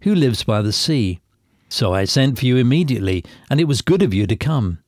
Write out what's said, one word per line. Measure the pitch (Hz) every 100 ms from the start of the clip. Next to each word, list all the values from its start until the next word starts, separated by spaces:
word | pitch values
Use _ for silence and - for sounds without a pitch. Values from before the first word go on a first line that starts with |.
who | 202
lives | 190 135 107
by | - 107
the | 104
sea.' | - - 147 98 87 _ _ _ _ -
So | - 101
I | 95 98
sent | 135 135 120
for | 127
you | 127
immediately, | 120 156 156 113 95 90 - - -
and | 143
it | 160
was | 127
good | - 180
of | 180
you | 95 101
to | 110
come. | 151 151 98 85